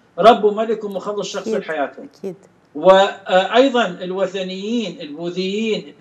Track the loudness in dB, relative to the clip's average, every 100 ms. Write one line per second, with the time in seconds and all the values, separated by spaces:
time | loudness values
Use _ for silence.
0 | _ 2 6 6 4 0 -2 -4 -6 -8
1 | -8 -6 -6 -8 -6 -6 -4 -4 -6 -8
2 | -20 _ -14 -14 _ _ _ 0 6 6
3 | 6 0 0 2 4 4 4 2 -2 -4
4 | -8 -4 -4 -4 -8 -8 -6 -4 -6 -8
5 | -14 -10 -8 -6 -4 -4 -2 -4 -6 -18